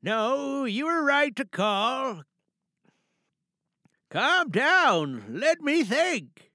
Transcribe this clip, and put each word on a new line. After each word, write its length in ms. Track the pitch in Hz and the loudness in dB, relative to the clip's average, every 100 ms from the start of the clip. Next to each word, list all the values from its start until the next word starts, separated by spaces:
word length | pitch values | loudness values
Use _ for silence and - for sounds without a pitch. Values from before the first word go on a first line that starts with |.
No, 600 | - 220 220 269 277 277 | -2 -2 0 -2 -4 -4
you 220 | 269 208 302 | -4 -4 -2
were 160 | 339 | 0
right 320 | 294 285 294 226 | 2 2 2 -2
to 80 | |
call. 760 | 214 - 202 196 220 262 269 196 143 _ _ _ _ _ _ _ _ _ _ _ _ _ _ _ _ _ _ | -10 -2 -2 0 -2 -2 -6 -8 -14 _ _ _ _ _ _ _ _ _ _ _ _ _ _ _ _ _ _
Calm 400 | - 240 359 330 | -2 2 2 0
down. 760 | 175 277 370 330 180 151 127 104 | 0 4 4 4 2 0 -6 -10
Let 320 | 120 277 330 | -4 0 0
me 220 | 294 311 | 2 0
think. 720 | 247 240 349 311 139 - _ | 0 0 0 0 -6 -20 _